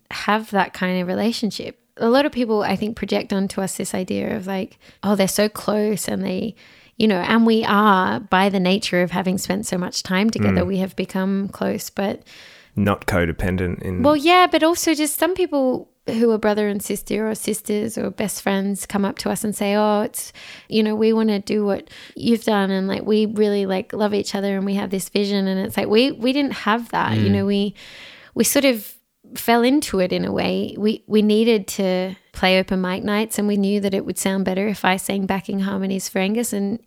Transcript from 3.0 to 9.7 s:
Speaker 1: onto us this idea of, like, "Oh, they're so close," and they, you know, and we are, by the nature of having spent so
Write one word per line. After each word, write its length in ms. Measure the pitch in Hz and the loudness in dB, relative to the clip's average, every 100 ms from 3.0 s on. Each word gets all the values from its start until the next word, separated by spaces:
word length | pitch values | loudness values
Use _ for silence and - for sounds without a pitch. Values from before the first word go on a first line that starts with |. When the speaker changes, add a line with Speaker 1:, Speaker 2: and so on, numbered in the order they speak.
| 202 202 - | -2 -2 0
Speaker 1:
onto 280 | 196 196 - | -2 -2 -2
us 160 | 190 - | -4 -4
this 180 | 196 | -4
idea 420 | 196 185 196 208 214 | -4 -4 -4 -4 -4
of, 100 | 185 | -4
like, 320 | 190 - _ - _ | -6 -6 _ -20 _
"Oh, 140 | 196 202 | 0 2
they're 100 | 190 | 2
so 220 | - 214 | 2 0
close," 580 | - - 208 214 202 - | 0 -2 0 0 -2 -2
and 160 | 202 | -4
they, 320 | 190 185 214 - - - - - | -2 -4 -6 -8 -18 -20 -12 0
you 100 | 220 | 2
know, 80 | 180 175 | 2 2
and 180 | 226 226 | 4 4
we 180 | 220 | 4
are, 560 | 226 202 214 190 196 220 | 2 4 6 4 2 -2
by 300 | 208 185 196 | 0 2 4
the 100 | 190 | 2
nature 420 | 180 190 - 180 | 2 0 0 0
of 80 | 175 | 0
having 280 | 180 185 190 | 0 0 -2
spent 280 | - 190 | -2 -4
so 120 | 208 | -4